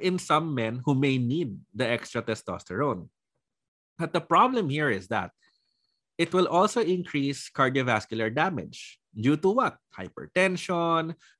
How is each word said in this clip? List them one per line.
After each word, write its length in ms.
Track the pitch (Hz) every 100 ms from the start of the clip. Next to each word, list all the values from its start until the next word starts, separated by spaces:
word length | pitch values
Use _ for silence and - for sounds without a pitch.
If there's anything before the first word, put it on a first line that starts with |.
| 185
in 140 | 180
some 340 | - 151 160
men 320 | 131 110 123 127
who 80 |
may 240 | 135 139 131
need 400 | 120 156 143 98 -
the 160 | 104 120
extra 320 | 117 - 120
testosterone. 880 | 113 107 - 87 - 92 143 95 - _ _ _ _ _ _ _ _ -
But 160 | 165
the 80 | 170
problem 480 | 156 170 240 254 165
here 240 | 143 147
is 160 | 98 92
that 240 | 110 87 _ _ _ _ _ _ _ _ -
it 120 | 170
will 120 | 185 180
also 400 | 170 202 247 175
increase 640 | 180 175 147 139 139 -
cardiovascular 800 | - 131 131 127 110 - 110 110
damage. 720 | 123 180 143 78 - - - _
Due 240 | 107 120 156
to 160 | 190
what? 240 | 226 233 - _
Hypertension, 1200 | - 92 - 156 180 185 180 - 175 170 165 160 160 _ _